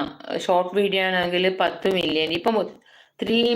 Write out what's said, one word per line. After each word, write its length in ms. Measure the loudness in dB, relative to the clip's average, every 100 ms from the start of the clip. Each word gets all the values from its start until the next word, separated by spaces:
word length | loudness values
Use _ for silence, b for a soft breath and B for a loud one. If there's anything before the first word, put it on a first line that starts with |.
| -2 -8 -8 -4 2
ഷോർട്ട് 300 | 2 2 0
വീഡിയോ 240 | 0 2 0
ആണെങ്കിൽ 420 | 0 0 0 0 2
പത്ത് 240 | 0 0 0 0
മില്യൺ. 340 | 0 -2 -2 -2
ഇപ്പം 160 | 0 0 -2 -8 b b b -8
ത്രീ 180 | 0 2 2